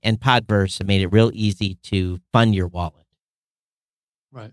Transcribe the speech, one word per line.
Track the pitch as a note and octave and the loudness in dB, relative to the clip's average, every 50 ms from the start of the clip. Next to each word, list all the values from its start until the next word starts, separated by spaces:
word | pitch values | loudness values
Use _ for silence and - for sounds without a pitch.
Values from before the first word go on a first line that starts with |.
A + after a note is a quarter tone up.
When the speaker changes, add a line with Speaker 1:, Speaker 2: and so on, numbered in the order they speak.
| - | -2
Speaker 1:
and | A2 A2 - | -2 -2 0
Podverse | - C3+ B2 A#2+ A2+ - G#2+ G2+ G2 F#2+ - - | 2 2 2 2 2 2 0 0 0 0 -2 -4
have | G2 F#2+ | -2 0
made | G2 F#2+ | 2 2
it | F#2+ F2 | 2 4
real | G2 A2 A2+ A#2 - | 4 4 4 4 2
easy | A2 G#2+ G#2 F#2+ - G#2 F#2+ F#2 - - | -2 -2 -2 -2 -2 -4 -6 -6 -8 -8
to | - A2 F#2+ F#2 F2+ F2+ F2 - _ - | -4 -4 -2 -2 -2 -4 -8 -8 _ 0
fund | A2+ A#2 A2 G2+ | 2 2 2 2
your | F#2 F2+ E2+ | 0 -2 -4
wallet. | F2+ F2 F2 E2 - _ _ _ _ _ _ _ _ _ _ _ _ _ _ _ _ _ _ _ _ _ _ _ _ _ _ _ | -6 -6 -8 -8 -10 _ _ _ _ _ _ _ _ _ _ _ _ _ _ _ _ _ _ _ _ _ _ _ _ _ _ _
Speaker 2:
Right. | C#3+ B2+ G#2+ G#2+ | -20 -20 -20 -12